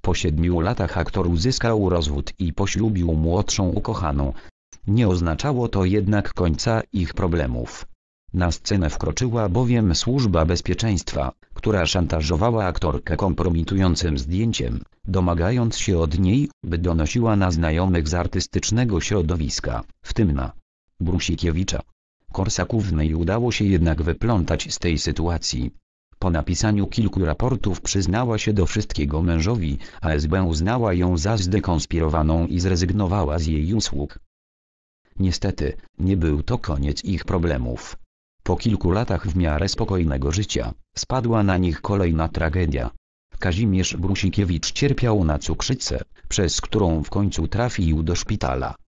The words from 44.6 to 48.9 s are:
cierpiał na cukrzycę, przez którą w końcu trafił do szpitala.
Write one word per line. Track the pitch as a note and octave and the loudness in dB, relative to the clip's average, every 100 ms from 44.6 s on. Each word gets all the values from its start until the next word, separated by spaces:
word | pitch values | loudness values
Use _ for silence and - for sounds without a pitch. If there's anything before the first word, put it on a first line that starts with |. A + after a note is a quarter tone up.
| - | -2
cierpiał | - C#3 G2+ B2 G#2 | -2 0 2 2 2
na | E2 D2 | 2 0
cukrzycę, | - - - C3 - - - - - | -2 -4 -2 -4 -4 -6 -8 -16 -6
przez | - F2 - | -2 0 -2
którą | - A2 F#2 D#2+ | -2 0 2 0
w | D2 | -2
końcu | G2 G2+ - D#2 | -2 0 0 -2
trafił | G2+ A#2+ - E2+ D#2 | -2 -2 0 0 2
do | D#2+ | 0
szpitala. | F2 - G#2+ C2 C2 B1+ - - | -2 -2 -4 -2 -2 -6 -10 -20